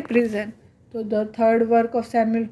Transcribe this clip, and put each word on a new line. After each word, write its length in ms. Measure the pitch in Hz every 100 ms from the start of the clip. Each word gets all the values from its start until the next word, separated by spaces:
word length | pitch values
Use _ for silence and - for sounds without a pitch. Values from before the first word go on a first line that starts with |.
| -
prison।" 420 | 240 233 208 214 - _ _ _
तो 100 | 226
the 180 | 214 214 214 233
third 300 | 226 226 226
work 240 | 233 226 240
of 80 | 233
Samuel 400 | 233 226 226 226